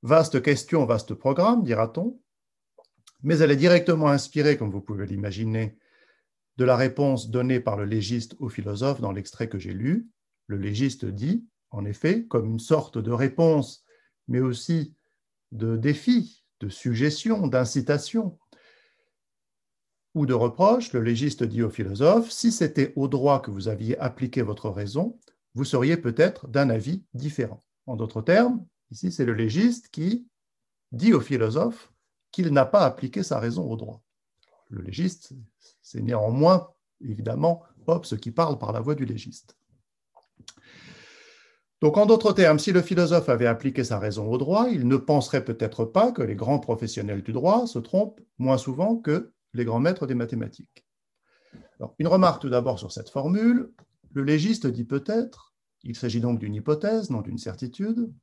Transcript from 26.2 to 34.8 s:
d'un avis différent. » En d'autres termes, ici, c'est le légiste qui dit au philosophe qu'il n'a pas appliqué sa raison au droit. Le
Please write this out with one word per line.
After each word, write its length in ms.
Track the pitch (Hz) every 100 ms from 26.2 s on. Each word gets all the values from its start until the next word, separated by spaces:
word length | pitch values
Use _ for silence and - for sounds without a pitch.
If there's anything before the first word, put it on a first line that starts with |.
| 170 - 135
d'un 220 | 127 139
avis 340 | 113 107 185 -
différent. » 500 | 120 143 147 113 101 _ _ -
En 100 | 120
d'autres 260 | 113 -
termes, 440 | 110 185 240 240 185 _ _
ici, 200 | 113 185
c'est 140 | 175 127
le 80 |
légiste 560 | 110 113 123 233 240 -
qui 380 | - 165 240 240 _ _ _ _ _ _
dit 220 | 120 196
au 80 | 180
philosophe 680 | 113 135 110 123 226 226 - _ _ _ _
qu'il 180 | - 175
n'a 140 | 139 135
pas 200 | 208 156
appliqué 380 | - 127 202
sa 160 | 190 -
raison 300 | 117 117 82
au 60 | 113
droit. 260 | 110 110 _ _ _ _ _ _ _
Le 120 | 101